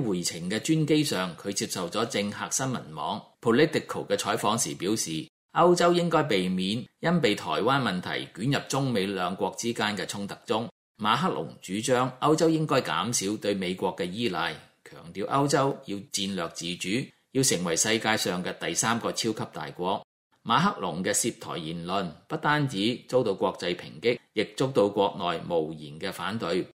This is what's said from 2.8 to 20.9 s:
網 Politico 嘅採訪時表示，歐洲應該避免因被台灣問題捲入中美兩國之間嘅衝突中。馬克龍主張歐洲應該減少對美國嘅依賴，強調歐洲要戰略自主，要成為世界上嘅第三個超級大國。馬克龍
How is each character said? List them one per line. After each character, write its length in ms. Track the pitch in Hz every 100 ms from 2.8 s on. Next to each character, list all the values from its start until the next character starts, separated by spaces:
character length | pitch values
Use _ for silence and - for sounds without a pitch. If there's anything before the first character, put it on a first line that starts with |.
| 67
網 280 | 78 78 104 - _
Politico 640 | 123 117 156 127 - 95 -
嘅 100 | 101
採 200 | - 110
訪 260 | 107 113
時 120 | 78
表 200 | 71 87
示， 320 | 110 - 80 - _ _
歐 200 | 147 175
洲 200 | 180 175
應 160 | 175 170
該 140 | 156
避 220 | 143 98 92
免 380 | 92 92 110 - _
因 180 | 160 175
被 120 | 120
台 180 | 101 85
灣 280 | 78 104 139
問 220 | 117 90
題 260 | 87 67 67
捲 180 | 82 120
入 80 | 127 -
中 240 | 135 139
美 140 | 110 98
兩 280 | 95 90
國 160 | 92 95 -
之 160 | 117
間 240 | 117 107 104
嘅 100 | 82
衝 200 | 104 101
突 80 | -
中。 240 | - 113 120 - _ -
馬 180 | 107 123
克 140 | 180
龍 180 | 92 76 -
主 180 | - 98
張 320 | 123 123 127 -
歐 160 | 139 156
洲 140 | 165
應 160 | 160 147
該 160 | 139
減 280 | - 78 101
少 240 | 120 95 107
對 160 | 104
美 200 | 98 92
國 220 | 92 95 -
嘅 80 |
依 240 | 92 101 120
賴， 260 | 85 82 78 - _
強 260 | - - 85
調 120 | 92 -
歐 220 | 139 143
洲 260 | 147 139 - -
要 100 | 101
戰 380 | - - 98
略 140 | 95 82
自 260 | - 85 87
主， 120 | 90 113 67 - _
要 120 | 131
成 220 | 135 90
為 100 | 87
世 240 | 82 107 113
界 160 | 110
上 300 | 110 - 92
嘅 80 | 92 92
第 160 | 80
三 260 | 85 113 117
個 100 | 101
超 220 | 85 117
級 100 | 110 -
大 160 | - 73
國。 340 | 71 90 104 - _ _ _
馬 180 | 110 120
克 160 | 196 -
龍 220 | 90